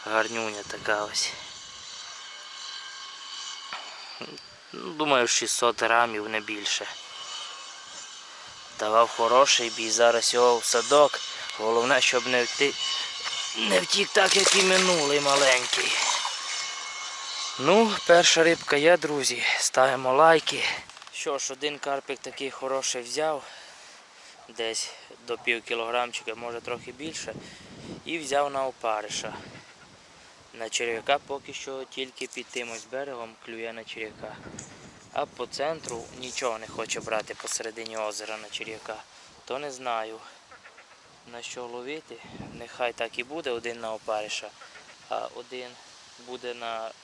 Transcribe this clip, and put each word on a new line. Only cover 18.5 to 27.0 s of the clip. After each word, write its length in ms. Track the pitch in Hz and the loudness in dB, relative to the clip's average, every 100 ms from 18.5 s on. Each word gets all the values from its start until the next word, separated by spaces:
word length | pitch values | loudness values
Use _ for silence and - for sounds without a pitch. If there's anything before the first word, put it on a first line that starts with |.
| 165 - 147 | 4 2 4
є, 200 | 156 175 | 6 6
друзі. 460 | 147 147 127 123 - - | 4 0 0 0 0 0
Ставимо 540 | - - 131 131 131 | 2 4 4 4 2
лайки. 520 | 135 165 160 - 135 - - - - - | 8 8 8 4 -2 -4 -4 -10 -20 -16
Що 260 | - 160 139 | -8 -4 -4
ж, 140 | - | -4
один 260 | 131 147 143 | -4 -4 -4
карпик 400 | 143 139 - 131 | -4 -4 -4 -8
такий 320 | 131 - 139 | -8 -8 -8
хороший 520 | - 131 135 131 131 | -6 -2 -2 -2 -4
взяв. 400 | 120 139 156 147 - - - - - - - - - - - | -4 -2 0 -2 -6 -18 -18 -20 -20 -20 -20 -20 -20 -20 -18
Десь 420 | 113 113 110 - - - - 120 | -6 -4 -2 -6 -10 -18 -18 -8
до 120 | 117 | -4
пів 240 | - 117 | 0 -2
кілограмчика, 720 | - 120 113 120 120 117 - | -2 -4 0 0 -2 -6 -10
може 260 | 110 120 117 | -8 -8 -8
трохи 320 | 117 120 127 | -8 -8 -10
більше. 420 | 127 | -12